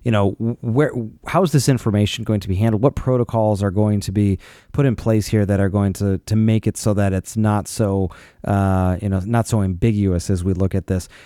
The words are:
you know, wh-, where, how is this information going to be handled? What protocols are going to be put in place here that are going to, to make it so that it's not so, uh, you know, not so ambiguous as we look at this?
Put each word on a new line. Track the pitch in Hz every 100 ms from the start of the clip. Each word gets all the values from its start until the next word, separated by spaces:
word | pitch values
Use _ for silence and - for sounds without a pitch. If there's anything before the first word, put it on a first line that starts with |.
you | 120
know, | 107 101
wh-, | - 113 120
where, | 120 123 151 123 110 - -
how | 165
is | 185
this | 143 143
information | 127 117 104 104 -
going | 110 107
to | 98
be | 92
handled? | 113 107
What | 135 -
protocols | 131 127 117 113 107 98
are | 101
going | 95 107 101
to | -
be | 101 101 92 - - -
put | -
in | 139 107
place | 113 110 -
here | 110 101
that | 98
are | 98
going | 101 101
to, | 90 101 95
to | -
make | 107 110 110 110
it | -
so | 110
that | 101 98
it's | 95 - 110
not | 107 104 -
so, | - 104 98 92 - - -
uh, | - 101 98 92 92 90
you | 101
know, | 95
not | 98 117 -
so | 110
ambiguous | 95 87 117 104 95 87 -
as | 92
we | 92
look | 90 95
at | 95 -
this? | 92 - -